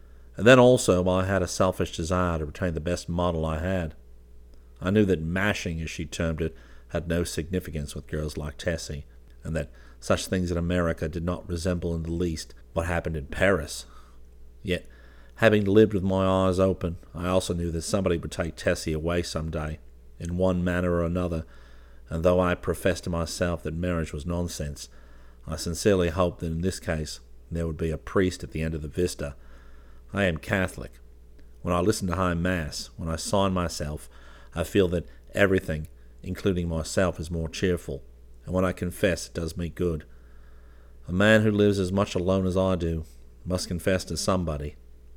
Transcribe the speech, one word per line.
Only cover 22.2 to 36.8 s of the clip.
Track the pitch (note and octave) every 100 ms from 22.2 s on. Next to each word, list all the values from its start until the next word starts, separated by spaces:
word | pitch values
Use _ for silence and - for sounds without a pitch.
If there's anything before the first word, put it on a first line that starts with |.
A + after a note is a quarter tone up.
though | F2 F2+
I | F2+
professed | F2+ - E2+ G2 E2+
to | -
myself | E2 E2 - F2 E2+
that | -
marriage | D#2+ F2+ E2+ D#2
was | D#2
nonsense, | E2+ E2+ F2 - D2 C#2+ - - - - - - -
I | D#2
sincerely | F2 D#2+ G#2+ F#2+ E2+
hoped | E2+ F2+ -
that | E2
in | D#2+
this | F#2 -
case | - D#2+ D#2 - - - -
there | E2 E2
would | D2+
be | E2
a | D#2
priest | - G2+ F#2 -
at | D2+
the | D#2+
end | D#2+
of | D#2+
the | D2
vista. | F2+ F2+ - D2 - - - - - - - -
I | G2
am | F#2+ D#2+
Catholic. | - G2+ F#2 - - - - - - - - -
When | F2
I | F2
listen | F2+ - F#2
to |
High | F2 F2+
Mass, | E2+ F2 F2+ D2 - - -
when | E2
I | D#2+
sign | - G2+ G2
myself, | F#2 E2+ - D2 D2+ - - - - -
I | E2+
feel | E2+ G2+ F#2
that | F2 - - -
everything, | G2+ G2 F#2+ - D#2 D#2 - - -
including | F#2 F#2 G#2 F2+ E2+
myself, | E2